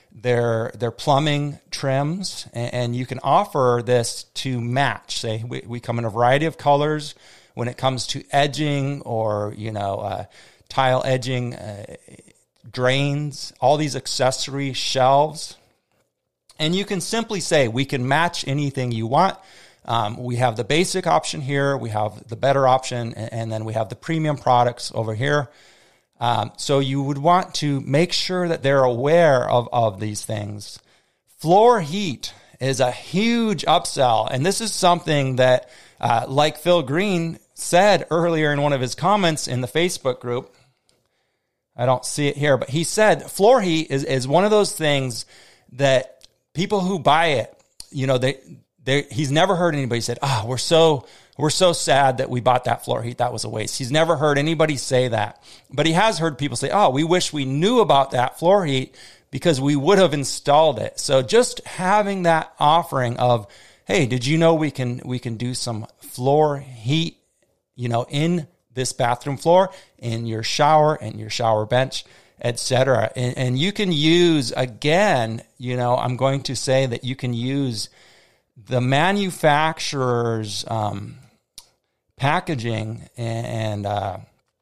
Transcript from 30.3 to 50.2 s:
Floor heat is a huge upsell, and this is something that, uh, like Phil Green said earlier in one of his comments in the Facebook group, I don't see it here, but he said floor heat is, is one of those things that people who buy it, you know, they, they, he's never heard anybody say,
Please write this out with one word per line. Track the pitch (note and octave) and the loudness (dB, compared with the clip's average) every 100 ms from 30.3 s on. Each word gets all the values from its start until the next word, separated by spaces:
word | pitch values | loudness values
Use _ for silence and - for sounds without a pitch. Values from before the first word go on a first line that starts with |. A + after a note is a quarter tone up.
| G#2+ G#2 G#2 - - _ _ _ _ _ _ | -8 -8 -12 -16 -18 _ _ _ _ _ _
Floor | D3+ F#3+ A#3+ A#3 | 2 6 6 4
heat | D3 F#3+ F#3+ A#2 - - _ _ | 0 -4 -6 -6 -12 -16 _ _
is | C3 B2+ | -4 0
a | B2+ | 0
huge | - - F3+ A3+ A#3 A3 E3+ | -2 -4 0 0 0 0 -2
upsell, | - E3+ - - B2+ A2 A#2 | 0 0 0 0 2 2 0
and | C3 | -2
this | E3 G3 | -2 -2
is | A3+ | -4
something | - F#3 F3 D#3 D3 C3 B2+ | 0 2 2 0 0 0 2
that, | B2+ B2+ - - - - | 4 4 0 -20 -20 -4
uh, | A#2 A#2 B2+ | 0 0 0
like | C3+ D#3 D3+ | 0 0 0
Phil | E3+ F3 | 2 2
Green | C3 D3+ G#3 F3 E3 D#3+ _ | 2 -2 0 -2 -4 -8 _
said | - - F3 G#3 F3 - | -12 0 4 6 4 0
earlier | E3 E3+ D#3+ D3+ | 0 2 2 0
in | C#3+ | 2
one | D3 | 0
of | C#3 | 0
his | B2+ | -2
comments | - F3 G#3 F3 D3+ - | -2 0 2 2 0 -4
in | B2 | -4
the | B2+ | -2
Facebook | D#3 F3 - C3 B2 | -2 -2 -2 -4 -4
group, | B2 A#2+ - _ _ _ _ _ _ _ _ _ _ _ _ - | -6 -6 -8 _ _ _ _ _ _ _ _ _ _ _ _ -2
I | B2 | 0
don't | B2+ | 0
see | - - C#3+ | -2 -2 -2
it | C#3 | 0
here, | D3 B2+ | 2 2
but | - | 0
he | D3 | -2
said | E3 - G#3+ E3 - | -2 2 4 4 -2
floor | - G3+ B3+ | 2 6 6
heat | F#3+ D#3+ D3+ | 4 0 0
is, | C#3 | -2
is | - C3+ B2+ | 0 -2 2
one | D#3 | 2
of | G3+ | 4
those | G#3+ G3 | 4 2
things | - D#3 C#3 C3 A#2 - - - _ _ | 0 0 0 -2 -8 -14 -20 -20 _ _
that | B2 C#3 C3 - _ - _ _ | 0 2 4 0 _ -20 _ _
people | D3 G3+ G#3 | -6 -2 0
who | F3+ F#3+ | -2 0
buy | C#3 D3+ E3+ | 4 4 4
it, | C3 - - _ - - | 0 -2 -12 _ -20 -12
you | C#3 C3+ | -4 0
know, | B2+ | 0
they, | C3 C#3+ - D3+ _ _ | 0 -4 -14 -20 _ _
they, | B2+ C#3+ | -2 -2
he's | C#3 A2+ C#3+ | -2 -4 0
never | D3 G3 | 2 2
heard | F3+ F3 | 2 0
anybody | D3 B2+ A#2 | 0 -2 -2
say, | A2 A#2+ | -4 -4